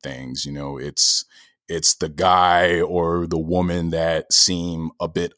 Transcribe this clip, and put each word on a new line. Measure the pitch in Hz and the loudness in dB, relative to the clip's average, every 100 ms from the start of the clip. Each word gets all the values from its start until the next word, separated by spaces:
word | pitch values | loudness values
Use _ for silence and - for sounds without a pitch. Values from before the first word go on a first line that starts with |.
things. | 71 65 65 65 | -12 -12 -10 -10
You | 71 | -8
know, | 71 71 69 | -8 -8 -8
it's, | 71 - - - - - _ _ - | -8 0 0 0 -4 -16 _ _ -8
it's | 85 - | -2 0
the | - 85 | 0 -2
guy | 73 92 90 90 87 87 87 | 2 4 6 6 6 4 2
or | 85 87 85 87 85 | 0 0 0 0 -2
the | 82 | -2
woman | 80 87 90 87 85 | 0 0 0 0 -2
that | 82 82 80 - | -2 0 -2 0
seem | - - 87 87 82 80 - | 0 2 0 -4 -6 -8 -6
a | 85 | -6
bit | 85 87 | -4 -6